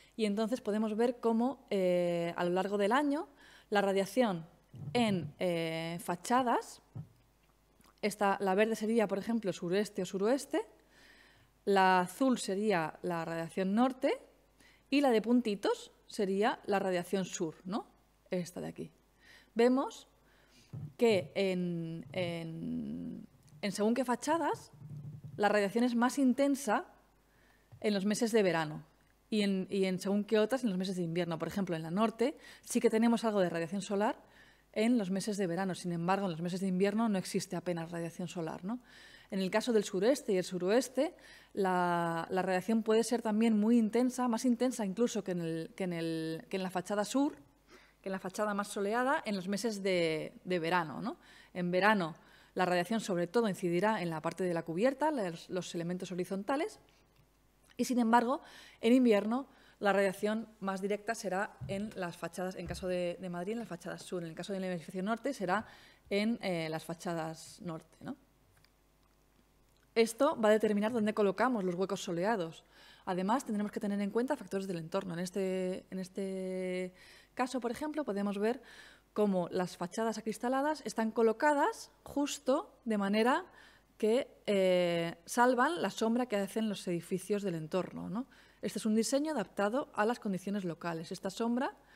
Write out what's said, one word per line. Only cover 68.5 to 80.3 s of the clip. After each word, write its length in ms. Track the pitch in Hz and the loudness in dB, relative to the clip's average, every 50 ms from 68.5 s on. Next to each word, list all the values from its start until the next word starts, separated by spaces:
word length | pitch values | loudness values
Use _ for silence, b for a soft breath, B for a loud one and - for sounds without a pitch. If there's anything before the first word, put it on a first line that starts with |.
| _ _ _ _ _ _ _ _ _ _ _ _ _ _ _ _ _ _ _ _ _ _ _ _ _ _ _ _ _ | _ _ _ _ _ _ _ _ _ _ _ _ _ _ _ _ _ _ _ _ _ _ _ _ _ _ _ _ _
Esto 440 | 233 226 226 - - 269 302 330 240 | 4 4 4 4 2 2 2 4 4
va 100 | 220 208 | 6 6
a 20 | |
determinar 400 | 214 220 226 208 208 202 208 226 | 6 6 4 2 2 2 0 0
dónde 220 | 254 233 214 214 214 | 0 0 0 2 2
colocamos 500 | - 208 196 185 - 220 254 254 214 185 | 4 2 2 4 2 2 2 2 0 0
los 120 | 185 175 | -2 0
huecos 280 | 170 190 180 196 180 - | -2 -2 -2 -2 -4 -4
soleados. 600 | - 170 165 180 208 240 196 165 165 156 - B B B B B B B B B | -4 -2 0 0 0 0 0 -2 -4 -8 -14 B B B B B B B B B
Además, 380 | 202 185 180 185 196 226 285 - | -4 -2 0 0 2 0 0 0
tendremos 280 | - 214 202 208 208 | -2 -2 -2 -2 -4
que 80 | - 220 | -4 -4
tener 200 | 214 202 202 202 | -2 -2 -2 -2
en 100 | 202 196 | -2 0
cuenta 240 | 202 226 247 269 302 | 0 0 0 0 -2
factores 320 | - 196 180 - 196 196 | -4 -4 -6 -4 -4 -4
del 100 | 190 180 | -4 -4
entorno. 360 | 165 160 165 - 196 196 185 165 | -6 -6 -4 -4 -4 -4 -4 -4
En 60 | 170 | -6
este, 640 | 185 180 - 208 190 185 185 190 185 180 185 - - - | -6 -4 -2 -2 -2 0 0 -2 -2 -2 -4 -6 -8 -10
en 80 | - 190 | -8 -8
este 920 | 185 185 - - 196 190 190 190 190 185 185 185 185 185 180 185 185 180 B B B B B B B B _ | -8 -8 -8 -6 -6 -4 -4 -6 -6 -6 -4 -4 -4 -4 -4 -4 -6 -6 B B B B B B B B _
caso, 260 | - 254 247 - 254 | -4 -4 -4 -4 -4
por 120 | 226 233 | -4 -4
ejemplo, 320 | 233 - 302 311 302 311 285 | -4 -4 -6 -4 -4 -4 -4
podemos 340 | - 196 202 202 202 196 | -2 -2 -2 -2 -2 -2
ver 240 | 202 208 220 247 - B B B B B B B B B _ _ | 0 -2 -2 -2 -4 B B B B B B B B B _ _
cómo 360 | - 214 208 190 180 175 - | 0 2 2 2 2 0 0
las 280 | - 185 180 175 - | -2 -2 -2 -2 -4
fachadas 400 | - 175 175 - 233 220 226 214 | -8 -8 -6 -4 -2 -2 -2 -2
acristaladas 640 | 214 208 220 | -4 -6 -6